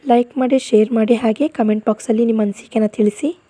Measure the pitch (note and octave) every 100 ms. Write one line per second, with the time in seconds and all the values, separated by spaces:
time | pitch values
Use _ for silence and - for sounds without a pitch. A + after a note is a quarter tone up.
0 | C#4+ A#3+ A#3+ - B3+ C4 - G#3+ G#3+ A3+
1 | A3 A#3 A3+ A3 D4+ - A3 G#3+ G#3+ G#3+
2 | - A3 A#3 A3 G#3 G3 - A3+ G#3+ -
3 | G#3 - D4 E4+